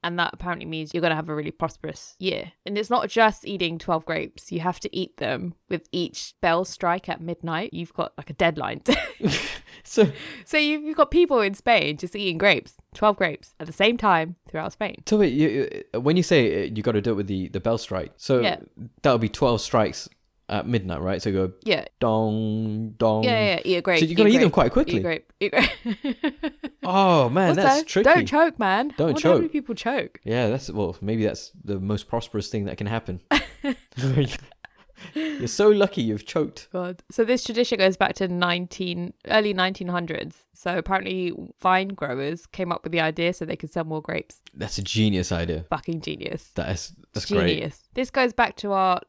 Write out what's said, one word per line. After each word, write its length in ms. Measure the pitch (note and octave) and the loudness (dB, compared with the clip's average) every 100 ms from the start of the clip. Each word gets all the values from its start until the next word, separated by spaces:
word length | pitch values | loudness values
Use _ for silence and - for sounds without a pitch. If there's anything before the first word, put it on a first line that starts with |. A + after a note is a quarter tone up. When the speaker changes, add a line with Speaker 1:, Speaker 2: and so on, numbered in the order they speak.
Speaker 1:
And 160 | F3 F3 | -6 -2
that 100 | E3+ | -4
apparently 320 | - F3+ E3+ - | -4 -8 -8 -8
means 280 | D#3+ D#3 | -8 -6
you're 60 | F3 | -2
gonna 160 | E3+ D#3 | 0 -2
have 120 | D#3+ | -4
a 40 | |
really 160 | D3+ D3+ | -6 -8
prosperous 640 | - D#3+ - D#3 D3+ - _ | -6 -8 -6 -14 -14 -18 _
year. 320 | F#3 - - _ | -4 -4 -8 _
And 140 | - G#3 | -8 -6
it's 120 | G#3+ | -2
not 180 | A#3+ F#3+ | -2 0
just 360 | A3+ A3 G#3+ | 4 2 2
eating 320 | - G3 F3 E3 | -10 -4 -4 -4
twelve 260 | - D#3+ | -2 -2
grapes. 480 | D#3 D#3+ D#3 - - | -2 -6 -6 -12 -10
You 80 | E3+ | -6
have 180 | E3+ F3+ | -4 -6
to 160 | - - | -8 -8
eat 200 | - - | -8 -6
them 380 | A#2 C3 F3+ - _ | -4 -4 -6 -12 _
with 200 | F3 _ | -8 _
each 440 | - F3 - - _ | -6 -6 -8 -14 _
bell 240 | F3 E3+ | 0 0
strike 440 | F#3 - F3 F3 - | -2 -4 -2 -2 -4
at 120 | E3+ | -8
midnight. 500 | E3 E3+ E3 D#3+ G#3 | -8 -8 -6 -6 -6
You've 220 | E3+ E3+ | -8 -10
got, 180 | - - - | -6 -8 -8
like, 140 | - | -16
a 40 | |
deadline. 480 | D3+ E3+ D#3 - A2+ - | 0 0 0 -8 -6 0
<laughs> 60 | C4+ D5 - | 0 0 -2
Speaker 2:
<laughs> 100 | F#3+ - - - - - - | -2 -2 -4 -10 -16 -20 -4
So 220 | - G3 - - - | 4 4 2 -14 -16
Speaker 1:
So 120 | - D#4 | -2 0
you've, 240 | D4 D4+ | 2 0
you've 140 | D4+ D#4 | -4 2
got 160 | D4 | 4
people 280 | D#4+ F4 C4 | 4 4 4
in 140 | G3+ | 2
Spain 420 | G3 - A3+ D3 D3+ | 0 2 2 2 -4
just 200 | F3+ G#3 | -8 -4
eating 220 | G3 D#3+ | -4 2
grapes, 360 | G3 C#3+ - - _ | 4 2 -2 -20 _
twelve 220 | - G#3+ G3+ | 0 2 2
grapes 380 | F3+ C#3+ - _ | -2 -4 -16 _
at 60 | E3 | -14
the 40 | |
same 240 | D#3 G3+ A#3+ | 2 2 4
time 380 | G#3+ E3+ D#3+ F3 - | 2 2 2 -8 -12
throughout 240 | D#3 D#3 | -8 -8
Spain. 240 | - G#3 - - | -6 -8 -8 0
Speaker 2:
So 120 | G#3+ | 4
wait, 140 | F#3 | 4
you, 360 | C3 D#3 A#2+ B2+ - - | 4 2 2 -2 -6 -6
you, 60 | A2+ | -2
when 160 | C3 F3 | 2 2
you 80 | |
say, 400 | E3+ E3 A2+ D#2+ | 4 4 4 2
uh, 60 | E2 | -2
you 80 | G#2+ | -2
gotta 180 | G#2+ G#2+ | 0 0
do 100 | G#2+ | 0
it 40 | |
with 120 | G#2 G2 | -2 -2
the, 200 | F#2+ F#2 | -4 -4
the 120 | F#2+ | -4
bell 180 | A2+ A#2 | -2 -2
strike, 340 | - F#2+ D#2 _ | -4 -8 -8 _
so 240 | - B2+ | 0 2
Speaker 1:
Yeah. 160 | A#2 - - - A#2+ _ | 2 -2 -10 -18 -18 _
Speaker 2:
that'll 160 | D3 A#2+ | 2 4
be 100 | A2 | 2
twelve 320 | - C3+ A2+ | 0 2 2
strikes 480 | - A#2+ G2+ - - _ _ _ _ | 2 2 2 -2 -14 _ _ _ _
at 180 | G2+ E2+ | -6 -2
midnight, 360 | A#2+ F#2 D#2+ | -2 -2 -4
right? 200 | F2+ F#2 | -2 -2
So 80 | G#2 | 0
go 220 | F#2+ F#2 - | 0 -2 -4
Speaker 1:
Yeah. 220 | - F#3 - _ | -2 -2 -2 _
Speaker 2:
dong, 960 | A#2+ A2 A2 G#2+ A2 G#2+ A2 G#2+ A2 G#2+ | 0 2 0 0 -2 -2 -4 -4 -8 0
dong. 240 | A2+ G#2+ | 2 4
Speaker 1:
Yeah, 60 | B3 A3+ | 2 2
yeah, 120 | G#3 | 2
yeah. 60 | E3+ | 0
Eat 120 | - F3 | 0 0
a 60 | |
grape, 180 | F3 E3+ | 2 4
Speaker 2:
So 60 | D#3+ | 4
you 100 | E3+ | 6
gotta 120 | G#3 | 6
Speaker 1:
eat 60 | |
Speaker 2:
eat 40 | B3+ | 8
them 100 | G#3+ | 6
Speaker 1:
grape, 40 | |
Speaker 2:
quite 180 | - B2 | 6 4
quickly. 260 | - D#4 A#3 | 4 2 0
Speaker 1:
eat 40 | |
grape, 300 | F#3 D#3+ _ _ | 0 -4 _ _
eat 120 | G3+ | 0
grape. 1000 | - - - A#3+ G3+ C#4+ A#3+ D4+ - D#4 - | 2 2 -2 -6 -4 -4 -2 -4 -4 -8 -8
<laughs> 140 | C#4+ _ - | -16 _ 0
Speaker 2:
Oh, 400 | F#3 F#3+ E3 B2 | 4 6 6 4
man, 200 | D3 F#3 | 4 4
Speaker 1:
Also, 120 | D#3 | 4
Speaker 2:
that's 200 | G3 C#4 | 4 4
tricky. 240 | D#4+ - A#3 | 2 4 6
Speaker 1:
don't 180 | F4 - | 6 4
choke, 320 | D4 E4+ - | 2 2 2
man. 320 | G3+ G3 C#4+ - | 0 2 0 0
Speaker 2:
Don't 120 | D#3+ | 0
Speaker 1:
I 40 | |
wonder 80 | D#4 - | 2 4
how 40 | |
Speaker 2:
choke. 40 | F3 | 4
Speaker 1:
many 60 | E4 | 4
people 260 | D4 B3 | -4 -6
choke. 460 | A#3 A3+ C4+ - - | -6 -2 -2 -4 -10
Speaker 2:
Yeah, 240 | - A#2 A2+ | -4 0 0
that's, 220 | C3 C3+ | 0 -4
well, 260 | F2+ F#2+ E2+ | -4 -4 -4
maybe 240 | G2 A2+ | -4 0
that's 260 | G#2+ - - - | 0 -2 -12 -16
the 160 | G#2 G2+ | -8 -6
most 260 | F#2+ G#2 - | -2 -4 -4
prosperous 400 | A#2 - G#2+ F#2+ | -6 -4 -6 -4
thing 160 | A2 G2 | -4 -6
that 100 | - | -6
can 80 | G#2 | -4
happen. 340 | A2+ - - _ - - - | -4 -6 -12 _ -2 -2 -8
Speaker 1:
<laughs> 120 | C#4+ B3+ _ - | -8 -8 _ -6
Speaker 2:
<laughs> 300 | C3+ C3 C3+ - - - - _ _ - - | 0 0 0 -4 -14 -20 -20 _ _ -20 -12
You're 320 | D4+ D#4+ C#4+ A#2+ | -6 -6 -6 -8
so 220 | - G#3+ | 4 4
lucky 340 | G#3 G3 - | 6 2 0
you've 220 | A2+ G#2+ - | -4 -4 -4
choked. 420 | E3+ D3 - - | -4 -4 -6 -12
Speaker 1:
God. 300 | F#3 F3+ F3+ _ | -8 -8 -12 _
So 140 | - | -2
this 200 | A3+ B3 | 2 2
tradition 340 | - A3+ A#3+ G#3+ | 0 -2 -2 2
goes 180 | F#3+ F#3 | 2 4
back 160 | G3 | -2
to 140 | - F#3+ | 0 -4
nineteen, 840 | F3 F3+ F3 F3+ - F3+ F3 F3+ - - | 0 0 -2 -6 -8 -8 -6 -8 -12 0
early 260 | A3 G#3 | 2 2
nineteen 360 | F#3 F#3 F#3+ F3+ | 0 -2 -2 -4
hundreds. 480 | F3 E3+ D#3 - - _ | -4 -4 -6 -8 -12 _
So 240 | - F#3 F3+ | -8 -4 -4
apparently 540 | D#3+ F#3+ F#3+ F#3 F3+ - - - | 0 -2 -2 -4 -4 -6 -14 -4
vine 280 | F#3 F#3 F#3+ | 2 2 2
growers 580 | G3 D3 B2+ C#3+ E3 - | -6 -4 -4 -4 -6 -12
came 260 | - F3+ | -8 -4
up 100 | E3+ | -4
with 100 | D#3+ | -2
the 80 | E3 | 0
idea 340 | D#3+ D#3+ E3+ | 0 0 -2
so 100 | F3+ | -2
they 120 | D#3+ - | -8 -8
could 140 | D#3 | -6
sell 140 | - | -6
more 160 | D#3+ D#3 | -6 -6
grapes. 400 | D3+ D#3 - - - | -6 -8 -8 -20 -20
Speaker 2:
That's 240 | - - - | -10 -8 -6
a 40 | |
genius 500 | F#2+ A2 G#2+ F#2+ F2 | -4 2 2 2 0
idea. 340 | F2 E2+ D#2+ E2 | -2 -2 -4 -4
Speaker 1:
Fucking 320 | D#3 - E3 | -6 -6 -8
genius. 500 | - D3+ - - - | -8 -10 -8 -10 -10
Speaker 2:
That 160 | - E2+ | -8 -6
is, 220 | F#2 - - _ | -6 -8 -18 _
that's 140 | - - | -10 -2
great. 300 | G3+ F3 E3 | 2 2 0
Speaker 1:
Genius. 320 | D#3 - _ | -4 -10 _
This 160 | - B3+ | -6 -4
goes 220 | - B3+ | 0 0
back 240 | - A#3 - | 2 0 0
to 160 | G3+ | -2
our 280 | G3 F#3 F3+ | 0 2 0